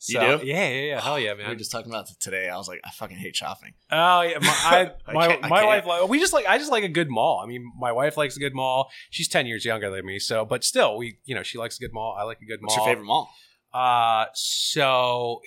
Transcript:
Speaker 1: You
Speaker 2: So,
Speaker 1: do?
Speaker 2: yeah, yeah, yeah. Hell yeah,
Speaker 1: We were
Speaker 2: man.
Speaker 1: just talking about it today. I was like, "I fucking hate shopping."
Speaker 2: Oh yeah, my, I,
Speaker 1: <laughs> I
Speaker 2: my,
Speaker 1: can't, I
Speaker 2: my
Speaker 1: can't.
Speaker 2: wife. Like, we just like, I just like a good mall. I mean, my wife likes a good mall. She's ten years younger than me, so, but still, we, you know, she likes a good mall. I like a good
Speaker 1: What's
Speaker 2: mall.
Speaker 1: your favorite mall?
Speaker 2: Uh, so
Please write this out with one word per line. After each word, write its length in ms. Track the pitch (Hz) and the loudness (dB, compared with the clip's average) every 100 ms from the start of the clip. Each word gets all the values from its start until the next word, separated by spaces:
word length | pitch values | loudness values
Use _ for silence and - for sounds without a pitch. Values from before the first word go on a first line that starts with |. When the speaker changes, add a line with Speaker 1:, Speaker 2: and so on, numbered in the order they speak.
| - | -4
Speaker 1:
You 120 | 120 | 2
Speaker 2:
So, 200 | 113 147 | 4 2
Speaker 1:
do? 80 | 131 | 0
Speaker 2:
yeah, 200 | 156 180 | -2 -2
yeah, 140 | 127 | -2
yeah. 200 | 143 135 | -4 -4
Hell 180 | 123 147 | -2 -2
yeah, 140 | 107 | -2
Speaker 1:
We 100 | 101 | -4
were 60 | 104 | -8
Speaker 2:
man. 80 | 113 | -8
Speaker 1:
just 120 | 104 | -8
talking 200 | 117 113 | -10 -8
about 180 | 113 95 | -10 -10
it 100 | - | -10
today. 300 | - 95 92 | -6 -4 -4
I 80 | 90 | -6
was 100 | 95 | -10
like, 120 | 90 | -12
"I 60 | - | -16
fucking 280 | - 107 90 | -14 -14 -10
hate 180 | 95 87 | -8 -8
shopping." 400 | 76 - - - - | -8 -12 -16 -18 -4
Speaker 2:
Oh 300 | 156 175 180 | 2 6 6
yeah, 180 | 175 156 | 4 0
my, 80 | 143 | 2
I, 440 | 151 165 175 185 - | 2 6 6 4 -4
Speaker 1:
<laughs> 60 | - | -4
I 80 | |
Speaker 2:
my, 140 | 135 170 | 2 4
Speaker 1:
can't, 180 | 170 - | 4 4
I 20 | |
Speaker 2:
my 100 | 180 | 4
Speaker 1:
can't. 100 | 214 | 6
Speaker 2:
wife. 180 | 208 175 | 4 2
Like, 240 | 170 190 | 2 2
we 80 | 269 | 2
just 140 | 359 | 4
like, 140 | 302 202 | 2 4
I 100 | 226 | 2
just 140 | 294 | 4
like 120 | 240 | 0
a 60 | 196 | 0
good 180 | 160 156 | 0 0
mall. 280 | 113 143 127 | 2 2 2
I 40 | 104 | -4
mean, 240 | 123 120 117 | -10 -12 -6
my 140 | 123 | -2
wife 260 | 117 147 147 | 0 0 0
likes 180 | 147 139 | -2 -2
a 40 | |
good 160 | 143 131 | -6 -4
mall. 340 | 131 131 131 - - | 0 0 -2 -6 -12
She's 160 | - 165 | -10 -2
ten 180 | 175 127 | -2 -2
years 180 | 113 | -4
younger 280 | 117 113 101 | -4 -2 -4
than 120 | 95 | -6
me, 140 | 92 98 | -8 -6
so, 260 | - 113 | -2 -2
but 200 | 110 127 | -2 -2
still, 340 | - 254 170 107 | -2 2 2 2
we, 220 | 120 107 - | -6 -10 -10
you 100 | 117 | -8
know, 80 | |
she 160 | 92 120 | -8 -8
likes 180 | 113 - | -8 -8
a 40 | |
good 120 | 120 | -10
mall. 220 | 113 110 98 | -8 -8 -6
I 60 | |
like 180 | 107 113 | -6 -8
a 40 | 107 | -12
good 160 | 110 | -10
Speaker 1:
What's 160 | 107 107 | -2 2
Speaker 2:
mall. 80 | 110 | 2
Speaker 1:
your 80 | 120 | 2
favorite 100 | 104 | 2
mall? 260 | 139 127 - _ _ _ | -2 -2 -14 _ _ _
Speaker 2:
Uh, 540 | 123 127 120 117 113 110 | -2 2 4 4 2 0
so 1080 | - - - - 160 139 127 123 123 120 117 | -4 -4 -2 -2 0 2 2 2 0 -2 -6